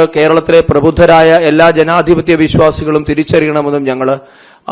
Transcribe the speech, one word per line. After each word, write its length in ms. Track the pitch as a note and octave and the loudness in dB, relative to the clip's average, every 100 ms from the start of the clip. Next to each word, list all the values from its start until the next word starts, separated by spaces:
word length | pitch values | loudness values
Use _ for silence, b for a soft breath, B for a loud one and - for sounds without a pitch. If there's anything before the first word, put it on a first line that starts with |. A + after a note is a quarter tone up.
| D#3+ D#3 | 2 0
കേരളത്തിലെ 440 | D#3 E3 E3 E3 E3 | 0 0 2 0 2
പ്രബുദ്ധരായ 600 | F#3+ E3 D#3 E3+ E3 D#3+ E3+ D#3+ | 0 0 2 2 4 4 2 2
എല്ലാ 180 | D3+ E3 D#3+ | 2 2 2
ജനാധിപത്യ 580 | D#3 E3+ D#3+ E3 D#3+ E3 | 0 0 0 -2 0 -2
വിശ്വാസികളും 600 | D#3 E3 D#3 D3+ D3+ D3+ D3 | 0 2 0 0 -4 -4 -4
തിരിച്ചറിയണമെന്നും 760 | D3 D3+ E3+ D3+ D3+ C#3+ C#3+ C3+ | -6 -2 -2 -2 -4 -4 -4 -4
ഞങ്ങൾ 200 | B2+ C3 C3+ b b b b - | -4 -4 -6 b b b b -6